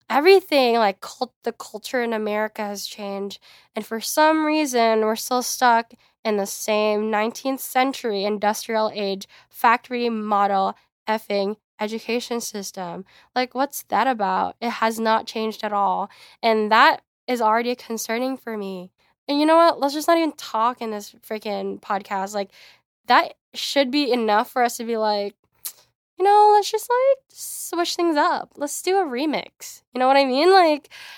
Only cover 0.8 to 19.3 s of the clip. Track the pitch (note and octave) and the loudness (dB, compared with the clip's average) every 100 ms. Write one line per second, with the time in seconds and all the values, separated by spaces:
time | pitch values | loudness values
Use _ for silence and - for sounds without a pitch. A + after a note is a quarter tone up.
0.8 | G#3 G3 - - B3 _ A#3 A3+ - G#3+ | 2 0 -10 -8 -10 _ -10 -10 -12 -14
1.8 | - C4 A#3 A3 G#3 G#3 G#3+ - G#3 G3+ | -6 -4 -2 -4 -2 -2 -4 -6 -8 -8
2.8 | - - G3+ G3 G3 - _ _ _ - | -12 -12 -10 -8 -10 -12 _ _ _ -12
3.8 | G#3 A3+ - - D#4 D#4 D4+ D#4 D4 B3 | -8 -8 -4 2 2 2 0 0 0 2
4.8 | A3+ A3 G#3+ A3 - B3+ A#3+ - B3 A#3 | 2 2 0 -2 -4 -4 -4 0 2 2
5.8 | A#3 _ _ _ A3+ G#3 G3 - - G#3+ | 0 _ _ _ -4 -2 -4 -6 -2 0
6.8 | G#3+ G#3 G#3+ G#3+ A3 - C4+ C4+ - B3+ | 2 0 0 -2 -2 -4 -6 -6 -4 0
7.8 | C4+ C4 A#3+ G3+ G3+ G#3 G#3 G#3+ - A3 | 0 -2 -4 -2 -2 -2 -2 -2 -4 -2
8.8 | A3 G#3 G3 G3 - - _ - A#3+ A#3+ | -2 -4 -6 -6 -10 -20 _ 0 2 2
9.8 | - B3 A#3+ A3 G#3+ G3+ G3+ G3 G3 - | 0 -4 -2 -4 0 2 2 2 -2 -4
10.8 | _ _ - A3 - G3+ G3 G#3+ _ - | _ _ -6 -4 -2 -2 -2 -6 _ -10
11.8 | G#3+ A3 - A#3+ - F#3+ - G#3 G3 - | -8 -6 -6 -6 -4 -6 -6 -10 -10 -10
12.8 | F3 F3 G3 _ _ B3+ B3+ B3 C#4 - | -10 -12 -16 _ _ -6 -4 -4 -6 -6
13.8 | - G#3 B3+ A#3 F#3+ F#3+ F3+ - A#3 G#3+ | -4 -2 0 0 -2 -2 -2 -4 -8 -2
14.8 | A3+ A3 A3 A3 - A3+ A3 G#3+ G#3+ G3+ | -2 0 0 0 -2 -6 -6 -6 -4 0
15.8 | G3 F#3 G3 - - _ A#3 A3 G#3+ A3 | 0 0 -4 -10 -20 _ 0 2 4 6
16.8 | D4+ - _ _ - B3 A3 A3+ A#3+ B3 | 6 4 _ _ -6 -2 2 2 0 -6
17.8 | - A3+ - A#3 C4 C4 A#3+ A3 G3 F#3 | -8 -8 -6 -4 -4 -6 -10 -10 -8 -10
18.8 | F3+ _ _ _ - | -14 _ _ _ -4